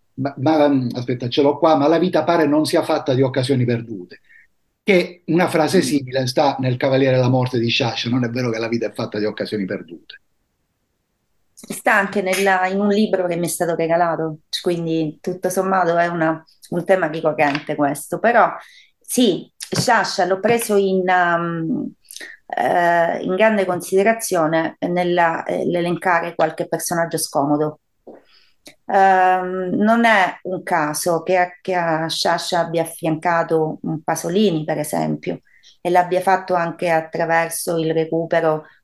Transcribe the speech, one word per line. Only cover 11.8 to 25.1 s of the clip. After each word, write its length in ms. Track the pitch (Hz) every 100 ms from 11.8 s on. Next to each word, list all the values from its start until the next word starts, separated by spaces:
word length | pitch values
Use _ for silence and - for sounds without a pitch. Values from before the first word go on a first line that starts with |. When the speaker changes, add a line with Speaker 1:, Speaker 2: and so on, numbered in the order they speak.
| 254 214
Speaker 2:
anche 260 | 196 208
nella, 460 | 185 185 196 185 185
in 120 | 196
un 100 | 208
libro 360 | 202 202 185 180
che 100 | 170
mi 80 | 170
è 40 |
stato 260 | - 170 165
regalato, 640 | 165 170 170 160 160 156 _ -
quindi 560 | 180 170 165 160 156 -
tutto 280 | 185 180 185
sommato 480 | 190 190 190 170 170
è 80 | 170
una, 380 | 170 160 160 _ _ -
un 140 | 170 160
tema 220 | 185 160
ricorrente 680 | 160 156 156 147 143 - 151
questo, 440 | 143 147 - 175
però 340 | 226 240 170 - - - _ _
sì, 500 | - - 226 156 - _
Sciascia 680 | - 175 247 226 180 - 180
l'ho 140 | 190
preso 360 | 220 233 220 202
in, 340 | 196 190 185
um, 800 | 180 175 170 170 165 160 - - - _ - - - -
eh, 720 | - - 180 170 170 170 -
in 120 | 180 185
grande 300 | 220 208 185
considerazione 1120 | 175 - 190 214 226 - 180 156 160 165 -
nella, 640 | 180 175 175